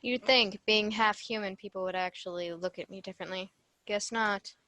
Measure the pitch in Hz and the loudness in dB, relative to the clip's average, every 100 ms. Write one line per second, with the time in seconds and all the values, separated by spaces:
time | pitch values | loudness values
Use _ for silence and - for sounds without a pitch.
0 | 247 247 - 254 214 202 - 214 208 214 | -2 -2 6 6 6 0 2 4 4 2
1 | 214 208 - 220 202 190 202 190 185 185 | 2 2 -4 -6 -6 -8 -10 -6 -4 -2
2 | 180 - 190 175 175 170 180 180 - 190 | -4 -6 -10 -6 -6 -4 -6 -6 -12 -12
3 | 190 185 170 185 190 _ _ _ - 208 | -14 -12 -8 -8 -8 _ _ _ -4 -4
4 | - 226 214 202 - - | -2 -2 0 0 -6 -20